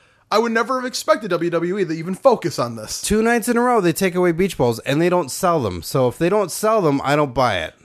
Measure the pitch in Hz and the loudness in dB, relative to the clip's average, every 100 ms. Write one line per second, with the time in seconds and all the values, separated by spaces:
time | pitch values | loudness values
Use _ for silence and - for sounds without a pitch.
0 | _ _ _ 208 233 226 233 262 254 247 | _ _ _ 2 2 2 0 0 -2 -4
1 | - 311 220 170 170 165 170 208 170 165 | 0 0 0 -2 0 0 0 0 -2 -2
2 | 160 185 269 220 165 - 120 113 107 - | -6 -2 0 0 -2 -4 -6 -8 -10 -10
3 | - 214 226 240 226 233 247 240 175 156 | -2 0 2 0 0 0 2 2 0 0
4 | 190 180 180 160 190 - 123 113 - 143 | -2 0 0 0 -2 0 0 0 -2 0
5 | 175 180 143 - 185 165 110 90 - 139 | 2 2 -2 -2 0 0 0 -4 -4 0
6 | 123 - 170 208 185 - 214 226 165 139 | 0 0 0 2 0 -2 0 2 2 2
7 | 131 147 147 123 123 92 80 - | 2 2 2 2 2 2 -4 -10